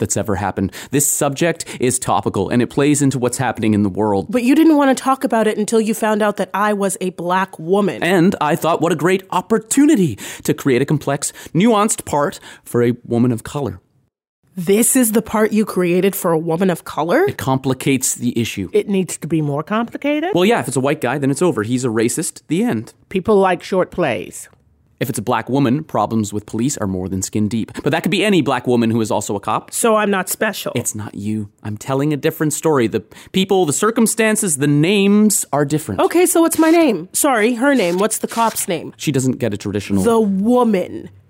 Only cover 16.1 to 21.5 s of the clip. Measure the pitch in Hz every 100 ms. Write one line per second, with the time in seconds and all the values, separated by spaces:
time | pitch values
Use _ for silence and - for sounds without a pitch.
16.1 | 190 180 165 165 165 190 165 - - 160
17.1 | 254 403 - 135 131 135 131 - 135 -
18.1 | - 120 117 110 - 92 208 208 196 180
19.1 | - 151 160 147 143 - 214 233 - 285
20.1 | 302 330 175 196 220 - 131 135 139 120
21.1 | 143 135 139 180